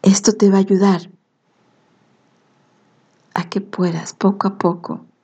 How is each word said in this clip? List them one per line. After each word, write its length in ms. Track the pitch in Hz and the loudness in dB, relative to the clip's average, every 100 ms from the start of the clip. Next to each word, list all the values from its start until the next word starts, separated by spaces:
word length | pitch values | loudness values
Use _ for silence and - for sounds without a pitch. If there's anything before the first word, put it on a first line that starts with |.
Esto 300 | 196 196 - | 4 4 0
te 180 | 214 202 | 2 4
va 60 | 190 | 4
a 40 | |
ayudar 500 | 190 190 196 180 - _ _ _ _ _ _ _ _ _ _ _ _ _ _ _ _ _ _ _ _ _ _ | 2 2 2 0 -4 _ _ _ _ _ _ _ _ _ _ _ _ _ _ _ _ _ _ _ _ _ _
a 140 | - 170 | -10 -8
que 120 | 196 | -10
puedas 540 | 196 - 180 165 - | -10 -4 -4 -4 -12
poco 340 | - 190 196 190 | -2 -2 0 -6
a 100 | 196 | -2
poco 460 | 175 170 - - _ _ | -4 -4 -12 -16 _ _